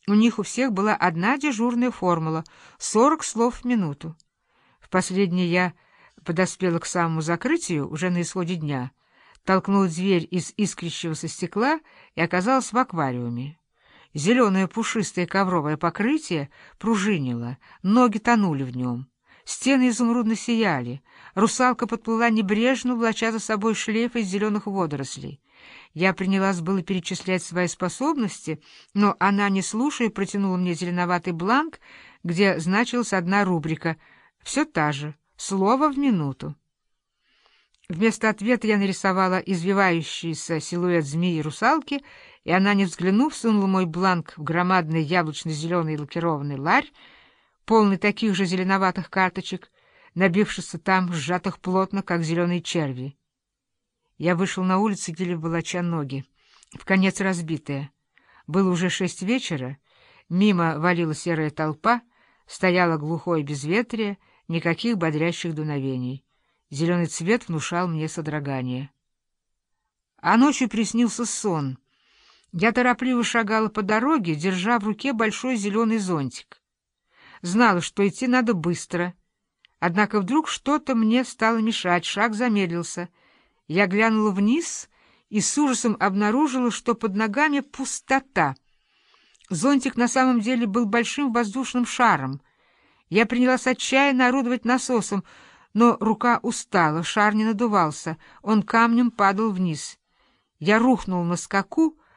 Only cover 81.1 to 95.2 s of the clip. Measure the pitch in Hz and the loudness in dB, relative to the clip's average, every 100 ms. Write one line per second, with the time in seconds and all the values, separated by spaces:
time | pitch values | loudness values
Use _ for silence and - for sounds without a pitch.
81.1 | 247 247 - 226 226 220 - 180 175 - | 2 0 0 0 2 0 -2 0 0 0
82.1 | 202 226 214 247 208 180 170 160 180 175 | -2 0 0 0 2 0 -2 -6 -8 -12
83.1 | _ _ _ _ _ - 170 196 202 226 | _ _ _ _ _ -4 0 2 2 2
84.1 | 220 214 196 208 311 - - - _ _ | 2 2 2 2 2 -2 -10 -16 _ _
85.1 | _ - 208 - 285 285 240 233 - 196 | _ -6 -2 0 2 2 2 0 0 0
86.1 | 196 208 254 302 254 240 - - 226 226 | 2 0 2 2 0 -2 -2 -4 -2 -2
87.1 | 196 220 269 302 277 277 - 254 - - | -2 -2 0 0 0 -4 -8 -8 -8 -2
88.1 | 269 - - 143 131 _ _ _ _ _ | -2 0 0 0 -2 _ _ _ _ _
89.1 | _ _ _ - 165 262 277 277 233 240 | _ _ _ -8 0 2 2 0 0 0
90.1 | 262 262 240 214 247 226 233 214 233 226 | 2 2 2 2 0 0 0 2 0 0
91.1 | 285 277 240 208 254 233 247 233 - 233 | -2 0 0 -2 -4 -4 -2 -2 2 4
92.1 | 147 131 139 _ _ _ _ _ _ - | 4 -2 -8 _ _ _ _ _ _ -2
93.1 | 190 226 247 254 254 254 254 - 269 277 | 0 2 4 4 2 0 -2 2 2 4
94.1 | 254 247 269 240 254 226 254 - 233 - | 4 4 2 0 -2 0 0 0 -2 0
95.1 | 202 | -4